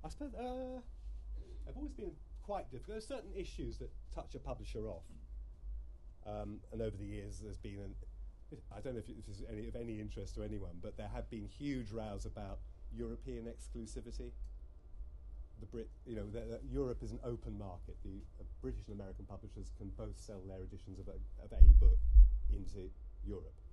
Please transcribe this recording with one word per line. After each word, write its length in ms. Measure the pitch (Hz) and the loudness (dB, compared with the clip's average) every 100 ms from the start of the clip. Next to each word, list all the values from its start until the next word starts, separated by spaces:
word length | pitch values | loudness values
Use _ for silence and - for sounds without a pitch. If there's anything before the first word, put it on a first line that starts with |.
I 40 | 160 | -12
suppose, 240 | - 294 | -12 -12
uh, 460 | 214 247 254 254 254 240 - - - - - - - - | -10 -10 -10 -10 -12 -14 -16 -14 -12 -12 -12 -12 -12 -12
they've 100 | - | -10
always 160 | 294 | -10
been 200 | - 196 - - - | -10 -12 -12 -16 -16
quite 280 | - 196 - | -8 -8 -8
difficult. 180 | 131 - | -12 -12
There 80 | 214 | -12
are 200 | - 269 | -10 -12
certain 120 | - 196 | -10 -10
issues 420 | 180 - 131 110 | -10 -8 -10 -10
that 120 | 127 - - | -12 -12 -12
touch 200 | - - | -12 -10
a 40 | 135 | -12
publisher 480 | 135 123 101 117 107 | -10 -10 -8 -8 -8
off. 160 | 87 - - - - - - - - - - - - 107 | -10 -14 -18 -14 -14 -14 -14 -12 -10 -10 -14 -18 -18 -12
Um, 340 | 104 104 104 - | -10 -8 -12 -12
and 80 | 110 | -6
over 140 | 110 98 | -6 -6
the 80 | 101 | -10
years, 340 | 104 98 98 | -10 -10 -12
there's 160 | 107 98 | -12 -12
been 200 | 107 101 | -12 -12
an, 140 | 98 101 - - - - - - - | -12 -12 -14 -14 -16 -16 -18 -18 -16
I 60 | 98 | -12
don't 140 | 120 | -10
know 60 | 123 - | -10 -12
if 0 | - - | -14 -14
this 100 | 98 | -12
is 80 | 92 | -12
any, 180 | 107 113 | -10 -10
of 80 | 113 | -10
any 240 | 120 107 | -8 -8
interest 340 | 107 - 98 - | -8 -10 -10 -8
to 60 | |
anyone, 360 | 107 107 92 87 | -8 -8 -8 -8
but 140 | 107 - | -10 -8
there 120 | 104 | -8
have 140 | 117 120 | -8 -8
been 160 | 117 104 | -8 -10
huge 460 | - 143 135 110 | -8 -4 -4 -4
rows 320 | 110 110 101 104 | -6 -6 -6 -8
about 320 | 101 101 98 - - - 113 | -8 -8 -10 -12 -12 -12 -8
European 480 | 117 113 - 120 113 | -8 -8 -10 -10 -10
exclusivity. 840 | 117 - 123 110 131 117 104 120 - - - - - - - - - - - - - | -12 -12 -10 -10 -10 -10 -10 -10 -10 -12 -12 -16 -18 -16 -12 -12 -12 -14 -14 -14 -14
The 60 | 101 | -12
Brit-, 240 | 120 110 - - | -12 -12 -14 -12
you 100 | 110 | -8
know, 80 | 101 | -8
the, 80 | 110 | -8
the, 200 | 113 117 139 | -8 -8 -6
Europe 320 | 127 135 117 | -4 -4 -4
is 100 | 113 | -8
an 80 | 117 | -8
open 340 | 123 117 123 104 | -8 -8 -8 -10
market. 380 | 101 90 - - | -10 -12 -14 -12
The, 200 | 101 98 - - | -10 -12 -14 -14
uh, 40 | 98 - | -14 -10
British 260 | 131 117 101 | -8 -10 -10
and 100 | 101 | -12
American 280 | 98 90 98 | -12 -14 -12
publishers 440 | 98 101 107 95 - | -14 -14 -14 -12 -12
can 120 | 101 - | -12 -10
both 200 | 110 - | -12 -12
sell 220 | - 101 95 | -12 -14 -12
their 140 | 95 | -12
editions 360 | 92 95 - 95 | -12 -12 -14 -12
of 100 | 98 | -12
a, 80 | - - - | -10 -10 -12
of 80 | - | -8
a 100 | - - - | 12 12 12
book 200 | - - - - - - - | 12 10 10 12 12 12 2
into 360 | 101 92 95 92 - - - 101 | 0 -2 -6 -10 -12 -16 -10 -8
Europe. 260 | 98 76 - - | -8 -10 -16 -18